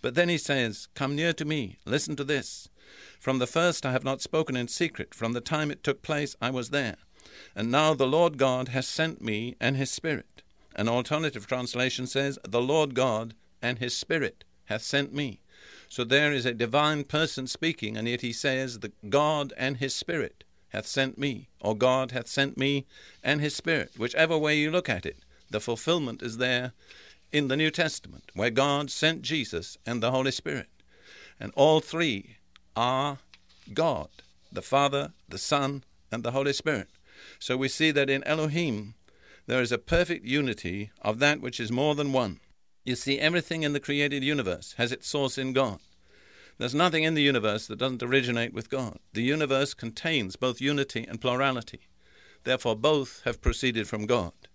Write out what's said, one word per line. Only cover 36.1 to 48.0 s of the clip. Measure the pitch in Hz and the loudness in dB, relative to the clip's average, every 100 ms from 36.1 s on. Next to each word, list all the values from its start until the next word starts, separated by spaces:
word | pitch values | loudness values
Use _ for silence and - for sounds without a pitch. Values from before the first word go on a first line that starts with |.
and | 113 | -4
the | 120 | -2
Holy | 131 139 | 0 0
Spirit. | 139 156 131 92 _ _ - - - | 0 0 -2 -4 _ _ -20 -20 -14
So | - 127 | -4 0
we | 135 | 0
see | - 156 | 2 2
that | 143 139 | 4 4
in | 135 - | 2 0
Elohim, | 156 156 156 170 107 104 113 _ _ - - - | 0 0 0 0 -2 -6 -16 _ _ -20 -20 -2
there | 127 | 0
is | 120 | 2
a | 117 | -2
perfect | - 165 175 170 113 | 2 2 2 -2 -2
unity | 139 135 104 87 95 104 _ | 0 0 -2 -4 -6 -8 _
of | - 110 | -2 2
that | 143 151 | 2 2
which | 127 123 | -4 -6
is | 113 | -4
more | 120 147 147 | 0 2 2
than | 143 | 0
one. | 131 113 - _ _ _ _ | 2 0 -4 _ _ _ _
You | - 123 | -6 -4
see, | 135 135 | 0 2
everything | 151 175 - 165 | 2 2 -2 -2
in | 151 | 0
the | 143 | -2
created | - 143 143 139 | -2 0 0 0
universe | 135 147 101 87 - - | 0 0 -2 -4 -8 -2
has | 120 | -2
its | 127 - | -2 -4
source | 147 135 - | 0 0 -2
in | 131 | -2
God. | 131 131 92 - _ _ - - - - _ | 0 0 -2 -14 _ _ -20 -20 -20 -20 _
There's | 120 135 | -2 2
nothing | 180 160 | 4 4
in | 156 160 | 2 4
the | |
universe | 143 131 107 104 - | 4 4 2 0 -4
that | 107 | -4
doesn't | 131 127 | -4 -2